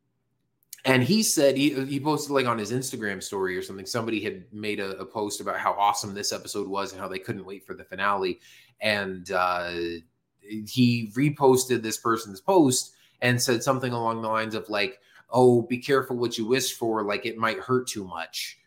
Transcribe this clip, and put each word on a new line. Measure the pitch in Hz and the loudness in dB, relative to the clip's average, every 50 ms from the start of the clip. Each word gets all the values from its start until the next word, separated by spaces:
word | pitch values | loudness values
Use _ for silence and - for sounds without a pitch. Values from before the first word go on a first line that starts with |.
| _ _ _ _ _ _ _ _ _ _ _ _ _ _ - - - | _ _ _ _ _ _ _ _ _ _ _ _ _ _ -16 -2 2
and | 131 131 127 | 4 4 6
he | 123 147 202 220 220 | 6 4 4 4 2
said, | - - 160 143 139 127 | 2 4 4 6 6 6
he, | 135 143 151 127 135 135 | 4 2 2 2 0 -2
he | 139 143 139 | -2 -4 -2
posted, | 131 156 151 147 147 143 | 0 0 0 0 0 0
like, | 143 135 123 | 2 2 2
on | 123 117 113 | 2 0 0
his | 104 98 | -2 -2
Instagram | 120 131 127 - - 113 110 101 98 92 - | -2 -4 -4 -4 -6 -4 -4 -4 -4 -6 -6
story | - 104 98 95 92 90 | -6 -4 -2 -2 -2 -2
or | 92 95 | -4 -6
something, | - 98 98 95 | -8 -10 -12 -8
somebody | - - 120 113 113 110 104 | -6 -4 -4 -2 -2 -2 -2
had | 107 104 95 92 87 - 107 | -4 -4 -6 -8 -12 -14 -12
made | 104 107 107 101 98 | -8 -6 -4 -4 -4
a, | 98 98 95 | -6 -6 -8
a | 95 95 | -10 -12
post | - - 110 104 104 - - | -8 -6 -6 -4 -4 -6 -6
about | 104 98 92 | -4 -4 -4
how | - - 101 90 | -2 -2 -2 0
awesome | 98 101 101 101 - - 104 98 | 2 2 2 2 0 -4 -6 -6
this | 101 101 - | -6 -4 -4
episode | 110 95 95 - - 104 98 | -6 -6 -6 -6 -6 -6 -4
was | 95 98 98 98 90 | -4 -4 -4 -4 -6
and | 92 95 | -8 -8
how | 98 | -8
they | 92 95 | -8 -8
couldn't | 95 - - 107 98 87 | -8 -8 -8 -8 -8 -10
wait | 92 101 95 - | -14 -14 -14 -14
for | - 92 | -14 -14
the | - 90 | -14 -14
finale. | - 95 92 98 101 101 98 95 90 90 - - - - - - _ _ - | -12 -6 -2 0 0 0 0 0 -2 -4 -6 -12 -20 -20 -20 -20 _ _ -4
And, | 107 107 104 104 98 95 92 90 90 95 | -2 0 0 0 -2 -4 -8 -8 -6 -2
uh, | 95 90 90 90 90 87 87 87 87 85 85 85 85 82 82 _ _ _ _ _ _ _ | 0 2 2 2 0 0 -2 -4 -4 -4 -4 -4 -6 -8 -12 _ _ _ _ _ _ _
he | 101 104 107 110 107 104 - 123 123 123 120 117 113 104 101 | _ -14 -12 -12 -10 -4 2 4 4 4 4 2 -2 -4 -2
reposted | 123 143 151 147 - 143 131 127 127 - - 123 113 | 0 0 0 2 4 6 6 6 6 4 2 0 0
this | 110 113 110 | -2 -2 -4
person's | - - 117 113 110 - 104 95 92 | -2 0 0 0 0 -2 -8 -14 -4
post | - - 196 180 151 127 123 - - - _ _ _ _ _ - | 0 4 6 6 6 6 4 0 -2 -6 _ _ _ _ _ 0
and | 123 123 123 120 | 2 2 2 2
said | - - 120 113 - | 2 2 0 2 2
something | 139 131 127 131 123 120 | 0 0 0 -2 -2 -2
along | 117 117 113 113 113 | -2 -2 -2 -2 -2
the | 113 | -2
lines | 110 110 110 110 110 110 | -2 -2 -2 -2 -2 -4
of, | 107 - - | -6 -4 -4
like, | - 104 101 95 - - _ _ - - _ - | -2 -2 -2 -2 -4 -10 _ _ -20 -20 _ 0
"Oh, | 110 123 127 123 123 120 113 | 4 6 8 8 8 6 4
be | - 127 123 | 0 -4 -4
careful | 123 - 139 135 127 - 127 | 0 2 2 2 2 0 -2
what | 120 120 117 117 | -2 -2 -2 -2
you | 117 110 | -4 -2
wish | 110 127 131 131 - - | 0 0 0 0 -2 -4
for, | - 120 113 110 110 104 | -2 -2 0 0 0 0
like, | 101 104 98 - | 0 -2 -2 -4
it | 117 110 | -6 -4
might | 113 113 110 107 95 | -2 -2 -2 -2 -2
hurt | - - 127 127 123 | 0 0 2 2 0
too | - - 107 95 | -2 -6 -8 -8
much," | 90 85 82 82 - - - - - - _ _ | -8 -10 -10 -10 -10 -10 -10 -10 -10 -12 _ _